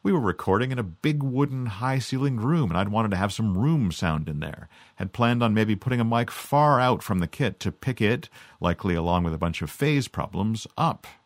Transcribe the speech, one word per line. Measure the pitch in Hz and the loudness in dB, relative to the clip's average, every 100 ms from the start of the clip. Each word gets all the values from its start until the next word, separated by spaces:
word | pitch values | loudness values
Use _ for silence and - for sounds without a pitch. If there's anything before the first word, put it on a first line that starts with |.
We | 202 | 2
were | 180 | 2
recording | 104 85 - 98 131 | 2 0 2 2 2
in | 123 | -4
a | |
big | 101 82 147 147 | -6 -2 -2 0
wooden | 139 127 143 131 123 | -2 0 0 -2 -6
high-ceilinged | 98 127 131 - 131 139 120 | -4 -2 -2 -2 -2 0 0
room, | 117 165 110 | 0 2 2
and | 82 | 0
I'd | 101 | 0
wanted | 104 110 | 0 0
to | 92 | 0
have | 101 | -2
some | 95 110 92 | 0 0 2
room | 135 160 101 | 2 2 0
sound | - 90 78 78 | 0 0 0 -4
in | 76 | -6
there. | 76 - - - - _ | -8 -12 -16 -20 -20 _
Had | 95 | -10
planned | - 120 120 | 0 2 4
on | 117 107 | 2 2
maybe | 110 101 | 2 0
putting | - 123 | 0 0
a | 113 | 2
mic | 117 117 | 0 -2
far | - - 143 151 131 | -8 0 2 4 4
out | 127 113 | 4 0
from | - 95 | 0 -2
the | 85 | -2
kit | - 127 - | -2 -2 -2
to | 98 | -6
pick | - - 123 | -4 -6 0
it, | 107 123 - - - _ | 2 2 -4 -20 -20 _
likely | 87 85 98 | -2 0 0
along | 85 85 87 | 0 2 2
with | 85 | 2
a | 78 | -2
bunch | 85 82 | -4 -4
of | 78 | -8
phase | - 147 143 123 | -2 0 0 -2
problems, | - - 87 107 113 - - | -6 -6 -4 -4 -4 -8 -4
up. | 160 - - - | -4 -4 -14 -20